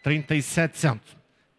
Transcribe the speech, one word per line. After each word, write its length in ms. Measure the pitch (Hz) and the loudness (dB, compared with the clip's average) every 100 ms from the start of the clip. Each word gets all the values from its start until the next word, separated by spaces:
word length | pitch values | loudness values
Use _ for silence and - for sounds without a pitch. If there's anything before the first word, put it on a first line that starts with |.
trinta 320 | 143 151 147 156 | 0 -2 0 -2
e 60 | |
setecentos. 720 | 131 - 165 - 151 110 - - _ _ _ | 0 0 0 0 -2 -2 -10 -20 _ _ _